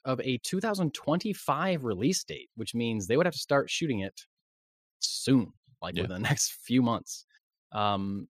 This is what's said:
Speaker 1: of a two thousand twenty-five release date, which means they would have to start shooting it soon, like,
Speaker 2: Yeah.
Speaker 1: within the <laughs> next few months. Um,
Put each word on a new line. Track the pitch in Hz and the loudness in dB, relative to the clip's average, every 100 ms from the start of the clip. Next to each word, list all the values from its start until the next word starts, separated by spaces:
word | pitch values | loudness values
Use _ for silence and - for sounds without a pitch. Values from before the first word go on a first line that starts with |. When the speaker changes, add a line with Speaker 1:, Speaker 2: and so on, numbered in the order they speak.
Speaker 1:
of | 131 131 | -4 -2
a | - 123 | 0 -2
two | - 185 | -2 -2
thousand | 226 202 165 | 0 0 0
twenty-five | - - 170 214 190 - 143 190 170 | 0 0 0 0 -4 -2 0 0 0
release | 123 92 131 185 | 0 2 2 0
date, | - 71 64 | -4 -12 -12
which | - 107 | -10 -4
means | 117 117 110 92 | -2 0 0 2
they | 127 | 2
would | 180 | 2
have | |
to | 156 | 0
start | - 139 - | 0 2 2
shooting | - 160 107 | -2 0 -2
it | 95 - - _ _ _ _ _ _ - | -4 -8 -20 _ _ _ _ _ _ -6
soon, | - - - 131 92 - _ - | -6 -2 4 4 2 -10 _ -12
like, | 87 92 | -6 -2
Speaker 2:
Yeah. | |
Speaker 1:
within | 90 92 | -2 -2
the | 113 | 0
<laughs> | |
next | 143 - - | 2 0 -4
few | - 123 | 0 4
months. | 120 110 - - - _ _ _ _ | 4 0 -4 -14 -16 _ _ _ _
Um, | 107 104 98 98 98 - | 0 0 0 -2 -4 -8